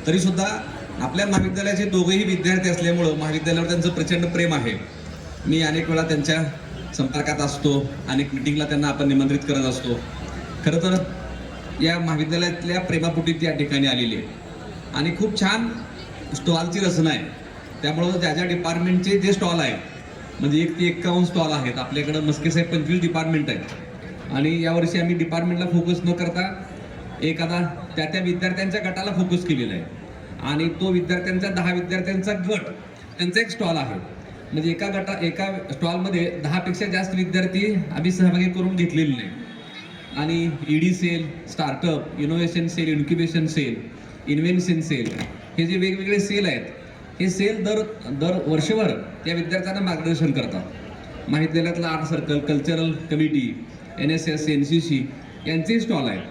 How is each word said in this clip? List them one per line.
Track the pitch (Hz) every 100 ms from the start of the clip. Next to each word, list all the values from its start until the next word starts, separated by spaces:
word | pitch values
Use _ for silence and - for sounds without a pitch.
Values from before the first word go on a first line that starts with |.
| -
तरीसुद्धा | 185 180 175 196 - - - - -
आपल्या | 131 175 202
महाविद्यालयाचे | 190 185 185 202 190
दोघेही | 202 185 170 196
विद्यार्थी | 208 180 165 185 185
असल्यामुळं | 170 170 175 165 151
महाविद्यालयावर | 156 156 156 165 165
त्यांचं | 175 170
प्रचंड | 165 156 175 170
प्रेम | 170 170
आहे. | 151 117 95 - - - - - - -
मी | 160
अनेक | 156 160 165
वेळा | 165
त्यांच्या | 160 151 143 160 151 - - - -
संपर्कात | - 131 143 147 143
असतो, | 143 - 151 139 139 - -
अनेक | 131 139
मीटिंगला | 135 127 147
त्यांना | 147 147 147
आपण | 139 139
निमंत्रित | 139 139 139 -
करत | 139
असतो. | 131 123 120 117 - - - - - -
खरं | 160 165
तर | 185 185 - - - - - - - -
या | 160 170
महाविद्यालयातल्या | 165 156 151 170 175 170 165 180
प्रेमापोटी | - 160 165 160 165
ती | 160 165
या |
ठिकाणी | 143 147 143 135
आलेली | 123 117 101
आहे | 87 - - - - 101 -
आणि | 127 160 180
खूप | 214 208
छान | 190 220 233 - - - - - -
स्टॉलची | - - 165 175 185
रचना | 190 156 160
आहे. | 139 - - - - - -
त्यामुळं | 147 156 175 180
ज्या | 160
ज्या | 156
डिपार्टमेंटचे | 180 175 165 170 180 180 190 196
जे | 180
स्टॉल | 196 180 170
आहेत, | 135 104 - - - - - -
म्हणजे | 143 151
एक | 170 -
ते | 175
एक्कावन्न | 170 175 175
स्टॉल | 175 175 156
आहेत | 147 127 120
आपल्याकडं, | 127 139 147 156
मस्के | 151 143 165
साहेब | 160 170
पंचवीस | 165 151 180
डिपार्टमेंट | 165 160 160 160 135
आहेत | 101 - - - - - - -
आणि | 131 151 165
यावर्षी | 165 170 165 175
आम्ही | 170
डिपार्टमेंटला | 175 165 165 175 175 180
फोकस | 170 170 180
न | 175
करता | 170 170 175 185 - - - - - - -
एखादा | 156 160 165 175 165 - - -
त्या |
त्या | 156 190
विद्यार्थ्यांच्या | 180 170 185 185 196 202
गटाला | 185 185 202
फोकस | 175 180 170 175
केलेला | 143 113
आहे | 90 82 - - - - - 127
आणि | 151 165 -
तो | 185
विद्यार्थ्यांचा, | 180 156 180 185 185 196
दहा | 180 175
विद्यार्थ्यांचा | 180 175 185 180 190 190
गट, | 190 180 208 - - - - - -
त्यांचा | 175 180
एक | 226
स्टॉल | - 190 160
आहे. | 127 101 - - - - -
म्हणजे | 156 165
एका | 165 202
गटा-, | 196 185 185
एका | 170 - 190 185 -
स्टॉलमध्ये | 143 170 175 185 180 170 -
दहा | 143 175
पेक्षा | 180 - 202
जास्त | 185 190
विद्यार्थी | 185 175 180 180 185 214
आम्ही | 196 151 - 175
सहभागी | 180 185 175 180
करून | 180 185 180
घेतलेले | 165 151 156
नाही. | 123 95 80 - - - - - - - -
आणि | 151 170 170 147 143
ईडी | 156 180
सेल, | 180 175 170 156 - -
स्टार्टअप, | - 147 131 175 151 - -
इनोव्हेशन | 147 165 170 175 170
सेल, | - 160
इन्क्युबेशन | 151 143 165 165 165 156
सेल, | - 131 110 - - - - -
इन्व्हेन्शन | 147 170 185 175 165
सेल, | 156 139 110 - - - - -
हे | 170
जे | 185
वेगवेगळे | 190 190 190 202
सेल | - 208 185
आहेत, | 123 117 - - - - -
हे | 185
सेल | 180 202 220
दर, | 190 214 - - 107 139
दर | 165 180 -
वर्षभर | 156 - 220 190 - - - 156
या |
विद्यार्थ्यांना | 170 160 185 185 196
मार्गदर्शन | 185 160 160 156 156
करतात. | 135 113 95 90 - - - - - -
महाविद्यालयातला | 151 160 160 165 175 165
आर्ट | 156 156
सर्कल, | 160 143 147
कल्चरल | 139 147 139 160 165 147 -
कमिटी, | 151 156 147 117 98 - - - -
एनएसएस, | 143 160 160 151 151
एनसीसी | 147 139 165 - 139 120 - - - -
यांचेही | 160 160 226
स्टॉल | - 185 120
आहेत. | 95 -